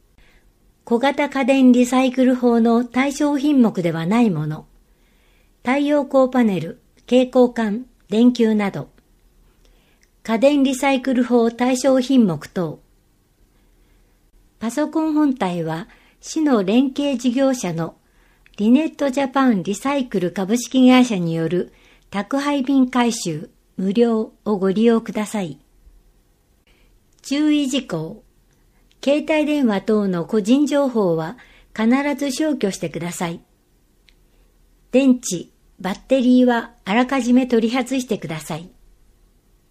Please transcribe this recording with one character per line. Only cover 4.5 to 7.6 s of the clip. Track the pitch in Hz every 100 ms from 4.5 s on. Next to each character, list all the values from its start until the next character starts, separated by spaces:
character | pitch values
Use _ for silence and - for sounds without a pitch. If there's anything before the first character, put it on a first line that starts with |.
| 156 - _ _ _ _ _ _ _ _ _
太 | - 277
陽 | 285 294
光 | 277 269 262
パ | 262
ネ | 226 180
ル、 | 165 - _ _ -
蛍 | 247 254
光 | 254 247
管、 | 240